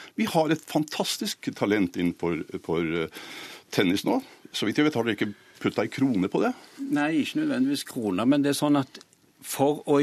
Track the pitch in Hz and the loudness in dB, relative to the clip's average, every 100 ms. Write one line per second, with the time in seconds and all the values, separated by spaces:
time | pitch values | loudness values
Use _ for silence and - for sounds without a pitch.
0 | - - 214 170 156 156 - 156 156 - | -14 -4 0 2 2 0 -2 -2 -2 -4
1 | 190 - 202 - - - 107 104 90 98 | -4 -4 -6 -6 -8 -2 2 2 2 0
2 | 87 - 85 80 - 90 - 82 85 85 | -2 0 -2 -2 -6 -10 -2 -2 0 -2
3 | 80 - - - - - - - 95 98 | -4 -8 -16 -16 -16 -18 -6 0 2 2
4 | 90 123 - - - - 104 104 151 123 | 0 -2 -2 -16 -12 -4 -2 2 2 2
5 | 113 104 104 101 - - 101 - 110 - | 0 0 -2 -6 -18 -4 -2 -2 -4 0
6 | 135 107 92 - 214 254 - - 277 143 | 2 2 0 0 0 -2 -12 -12 -4 -2
7 | 294 156 117 151 156 127 131 143 - 135 | 0 0 -2 -2 -2 0 0 0 -4 -4
8 | 107 92 117 147 143 139 151 147 131 - | -2 0 2 4 2 2 2 2 0 -8
9 | - _ _ _ - - 139 151 - 143 | -20 _ _ _ -12 0 2 2 2 4